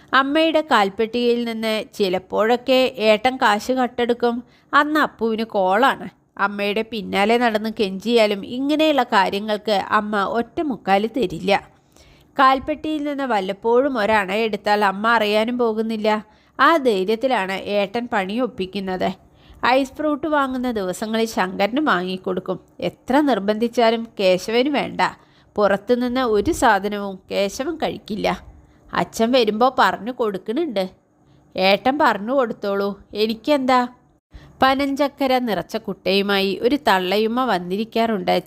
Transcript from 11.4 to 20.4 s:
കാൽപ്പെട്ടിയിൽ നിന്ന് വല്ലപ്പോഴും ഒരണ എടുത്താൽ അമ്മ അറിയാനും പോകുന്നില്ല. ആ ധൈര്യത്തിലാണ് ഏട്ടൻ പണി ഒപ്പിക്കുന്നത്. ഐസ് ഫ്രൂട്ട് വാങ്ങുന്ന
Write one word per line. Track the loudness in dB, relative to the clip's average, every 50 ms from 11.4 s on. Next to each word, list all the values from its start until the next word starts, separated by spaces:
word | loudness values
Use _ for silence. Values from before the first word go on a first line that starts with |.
| 0 0 0 0 0 -4 _ _ _ _ _ -20 -20 -20 -20 _ _ _ 0
കാൽപ്പെട്ടിയിൽ | 4 4 4 4 2 0 -4 -6 -6 -4 -6 -4 -4 -4
നിന്ന് | -4 -4 -4 -4 -2
വല്ലപ്പോഴും | -2 -2 -2 -2 -6 -4 0 2 2 2 2 2 0 0
ഒരണ | 0 2 2 2 2 0 -2 -2 -2
എടുത്താൽ | -2 -4 -4 -2 0 0 2 2
അമ്മ | 0 0 0 0 2
അറിയാനും | 2 2 2 2 0 0 0 0 -2 -2
പോകുന്നില്ല. | 0 -2 0 -2 -4 -4 -4 -2 0 0 0 0 -4 _ _ _ _ _ _ 2
ആ | 4 4 4
ധൈര്യത്തിലാണ് | 4 2 2 2 2 0 0 -2 0 0 0 0 0 -2 -2 -4 -6 -6 -4 -2
ഏട്ടൻ | -2 -2 -2 -4 -6 -6 -4 -2
പണി | -4 -2 -2 -4 -4
ഒപ്പിക്കുന്നത്. | -4 -4 -4 -6 -8 -6 -6 -8 -6 -4 -4 -2 -2 -4 -4 -6 _ _ _ _ _ -20 -12 -4 0 2
ഐസ് | 2 2 2 0 -4
ഫ്രൂട്ട് | -4 -4 -2 -2 -2 -2 -2
വാങ്ങുന്ന | 0 0